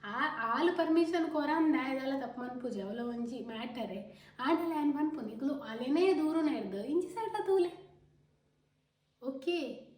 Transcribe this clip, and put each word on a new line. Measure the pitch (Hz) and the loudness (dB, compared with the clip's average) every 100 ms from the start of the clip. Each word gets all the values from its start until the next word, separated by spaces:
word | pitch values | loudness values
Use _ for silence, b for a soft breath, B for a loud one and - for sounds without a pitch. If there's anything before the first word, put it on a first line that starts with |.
ಆ, | 208 233 302 247 226 | -6 -2 -2 0 0
ಆಳು | 240 339 339 | 4 4 4
ಪರ್ಮಿಷನ್ | 320 330 330 339 311 | 4 6 6 2 2
ಕೊರಂದ, | 302 294 320 311 269 | 0 2 4 4 4
ಇದೆಲ್ಲ | 262 262 269 269 240 | 2 -2 -2 -2 -4
ತಪ್ಪು | 247 | -8
ಮನ್ಪುಜಿ, | 247 247 247 202 | -8 -6 -6 -4
ಅವಳ | 196 233 | -6 -4
ಒಂಜಿ | 240 233 233 254 | -4 -4 -6 -6
ಮ್ಯಾಟರೇ. | 233 220 247 254 202 190 - B B - | -8 -8 -8 -6 -6 -6 -10 B B -4
ಆಂಡಲ | 262 330 339 | 0 2 0
ಏನ್ | 302 294 285 | 0 0 2
ಮನ್ಪುನಿ? | 302 - 214 | 0 -2 -8
ಇಗ್ಲು | 226 277 285 | -4 -4 -4
ಅಲೆನೇ | 220 226 254 311 381 | -6 -6 0 4 4
ದೂರನೇ | 311 311 330 302 240 | 4 2 2 2 0
ಇರ್ದು, | 196 196 233 | -2 -4 0
ಇಂಚಿ | 330 359 | 0 0
ಸೈಡ್ಲ | 453 427 427 403 | -4 -4 -4 2
ತೂಲೆ. | 381 349 - - - _ _ _ _ _ _ _ _ _ _ _ _ | 4 2 -2 -20 -20 _ _ _ _ _ _ _ _ _ _ _ _
ಓಕೆ. | 247 269 339 349 254 - - | -8 -6 -2 -2 -4 -8 -16